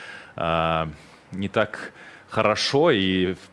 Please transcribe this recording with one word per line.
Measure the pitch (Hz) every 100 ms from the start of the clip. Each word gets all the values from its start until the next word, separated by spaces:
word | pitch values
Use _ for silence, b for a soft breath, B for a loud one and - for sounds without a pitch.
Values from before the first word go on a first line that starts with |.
| B B B -
э, | 85 82 82 82 80 73 B B B
не | 92 98
так | 117 104 - - - B B B
хорошо | - 107 107 - 139 165
и, | 113 95 92 90
в | 87 -